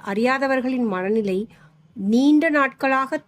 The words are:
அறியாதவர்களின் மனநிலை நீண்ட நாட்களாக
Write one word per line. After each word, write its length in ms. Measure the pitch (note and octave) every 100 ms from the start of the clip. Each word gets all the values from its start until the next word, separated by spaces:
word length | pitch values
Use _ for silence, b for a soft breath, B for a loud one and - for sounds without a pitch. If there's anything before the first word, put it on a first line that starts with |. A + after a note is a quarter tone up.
| G3+
அறியாதவர்களின் 800 | G3+ B3 C4+ C4+ C4 B3 B3+ A3+
மனநிலை 600 | F#3 F#3+ A3+ G3+ F#3+ A3+ b b b _
நீண்ட 540 | - G3 A#3 C#4+ D4+ D#4+
நாட்களாக 760 | D4 C4+ - C4+ C4 C4 D#4